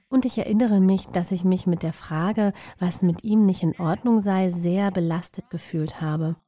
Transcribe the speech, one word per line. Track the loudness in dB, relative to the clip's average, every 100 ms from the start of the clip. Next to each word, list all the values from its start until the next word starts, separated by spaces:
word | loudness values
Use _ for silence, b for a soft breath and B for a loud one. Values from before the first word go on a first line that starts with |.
| -2
Und | 0
ich | 0 -4
erinnere | 0 2 4 4
mich, | 4 2 0
dass | -4 -2
ich | -2
mich | 0 0 0
mit | -2
der | -2
Frage, | -8 -6 -4 -2 0 0 -2 B B
was | -4 0
mit | 0 0
ihm | 0 4
nicht | 4 4
in | -2 -2
Ordnung | -2 -2 2 2
sei, | 2 0 0
sehr | 0 0 0 0
belastet | 0 -2 -2 -6 -14 -12
gefühlt | -12 -8 -6 -6 -6
habe. | -4 -2 -2 -6